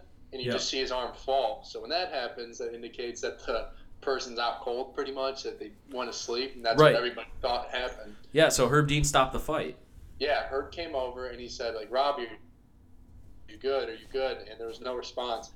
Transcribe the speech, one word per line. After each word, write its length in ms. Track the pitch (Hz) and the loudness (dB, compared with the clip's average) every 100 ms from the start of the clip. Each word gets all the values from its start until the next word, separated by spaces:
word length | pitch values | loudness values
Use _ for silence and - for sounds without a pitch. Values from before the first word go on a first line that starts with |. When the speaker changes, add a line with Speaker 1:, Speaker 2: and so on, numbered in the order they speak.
| - - - | -10 -20 -14
Speaker 1:
and 100 | 131 | -6
you 60 | 120 | -2
Speaker 2:
Yeah. 60 | |
Speaker 1:
just 160 | 113 - | 0 0
see 100 | 135 | 0
his 120 | 127 | 0
arm 220 | 127 120 | 0 -2
fall. 500 | 123 - 135 117 - | -4 2 4 4 0
So 180 | - 113 | -8 -10
when 80 | 113 | -2
that 220 | 170 180 | -2 0
happens, 440 | 151 117 123 117 117 | -2 -4 -6 -10 -6
that 140 | 120 | -6
indicates 480 | 117 117 - 120 113 | -6 -10 -8 -8 -4
that 180 | 120 - - | -6 -4 -2
the 240 | 113 - - - - | -2 -2 -10 -16 -6
person's 360 | - 131 123 117 | 0 0 -2 -2
out 220 | 117 - | -2 -2
cold 320 | - 120 131 | -2 -4 -4
pretty 180 | - 135 | -4 -4
much, 320 | 135 135 131 | -2 -2 -2
that 160 | 117 - | -6 -8
they 120 | 107 - - | -10 -14 -8
wanna 220 | 127 120 | -4 -4
sleep, 420 | - - 120 135 127 | -4 -2 -2 -2 0
and 80 | |
that's 160 | 117 117 | 4 10
Speaker 2:
Right. 140 | 151 | 10
Speaker 1:
what 40 | 117 | 10
everybody 280 | 120 120 - - | 4 -4 -8 -4
thought 280 | 127 120 - | 0 0 -2
happened. 460 | 123 127 - 104 - - | -4 -4 -6 -12 -14 0
Speaker 2:
Yeah, 180 | 143 156 | 6 6
so 180 | - 123 | 8 6
Herb 180 | 147 147 | 6 6
Dean 160 | 147 | 4
stopped 300 | 143 139 131 | 6 6 6
the 60 | 113 | 2
fight. 380 | - 151 82 - - - - - | -2 -2 -4 -8 -16 -20 -16 -4
Speaker 1:
Yeah, 240 | 147 135 - | 0 0 0
Herb 240 | 135 143 | -2 -4
came 240 | 175 165 143 | -6 -4 -2
over, 320 | 127 123 127 | -4 -4 -8
and 120 | 120 | -8
he 100 | 120 | -10
said, 260 | - 117 110 | -6 -4 -4
like, 160 | 104 | 0
"Robbie, 360 | 127 143 139 117 | 2 2 0 -4
are 1200 | 104 - - - - - - - - - - - | -10 -18 -20 -20 -20 -20 -20 -20 -20 -18 -16 -16
you 60 | 107 | -6
good? 320 | 131 135 117 | 0 0 0
Are 60 | 110 | -6
you 100 | - | -6
good?" 360 | 131 131 117 104 | -2 0 -2 -8
And 120 | 113 | -10
there 80 | 113 | -10
was 120 | 113 | -8
no 140 | 123 127 | -6 -6
response. 560 | 127 - 123 117 - | -6 -4 -2 -4 -6